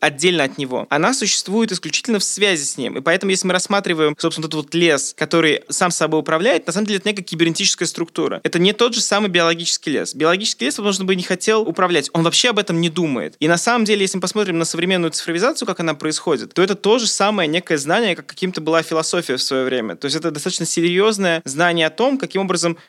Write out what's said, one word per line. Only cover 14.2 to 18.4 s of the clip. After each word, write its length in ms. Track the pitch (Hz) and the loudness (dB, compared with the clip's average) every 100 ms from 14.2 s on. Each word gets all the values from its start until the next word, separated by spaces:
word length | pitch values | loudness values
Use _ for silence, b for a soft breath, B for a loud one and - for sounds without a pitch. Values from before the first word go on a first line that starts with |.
посмотрим 360 | 180 214 202 170 | -2 -2 0 0
на 60 | |
современную 480 | 160 160 180 185 165 | -2 -2 0 2 0
цифровизацию, 540 | - - 170 240 320 214 | -2 -4 0 0 0 -4
как 100 | 175 | -2
она 160 | 165 | -2
происходит, 580 | 147 156 151 - 151 - | -2 -4 -4 -2 -2 -2
то 60 | - | 0
это 140 | 190 | 2
то 240 | 202 196 247 | 2 2 2
же 80 | 220 | 2
самое 420 | - 202 208 156 | 0 0 2 0
некое 300 | 165 - 156 | -2 -2 -2
знание, 380 | 139 196 226 160 | 0 0 2 -2
как 100 | - | -8
каким-то 340 | - | -6